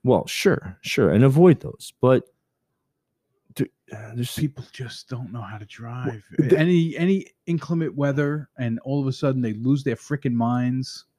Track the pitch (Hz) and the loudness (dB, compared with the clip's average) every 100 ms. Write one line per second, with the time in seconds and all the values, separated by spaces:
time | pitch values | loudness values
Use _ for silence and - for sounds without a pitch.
0 | 127 104 - - 196 - 92 - - - | 4 2 0 0 0 0 -6 -14 -6 0
1 | 98 95 135 139 180 151 - - - _ | 4 6 6 8 6 6 0 -14 -20 _
2 | 127 127 - _ _ _ _ _ _ _ | 4 4 0 _ _ _ _ _ _ _
3 | _ _ _ _ _ - - _ _ 107 | _ _ _ _ _ -6 -6 _ _ -16
4 | 110 117 123 - 151 - 123 - 123 - | -12 -8 -6 -4 -4 -6 -20 -14 -14 -14
5 | - 123 123 117 98 107 104 - 117 120 | -14 -12 -10 -12 -12 -14 -16 -16 -14 -8
6 | 123 110 _ - 147 147 165 180 165 151 | -8 -8 _ -2 2 4 4 2 2 0
7 | 175 196 - _ - 170 - 170 156 139 | 0 0 -2 _ -6 -6 -2 -4 -2 -2
8 | 143 139 143 151 139 - 120 113 131 143 | -2 0 -2 -4 -8 -8 -6 -4 -4 -2
9 | 135 131 143 131 120 107 123 139 139 117 | -2 0 -2 0 -2 -2 0 0 0 -6
10 | - 147 131 120 117 123 123 131 131 - | -6 -4 -2 0 0 0 0 -2 -6 -14
11 | _ | _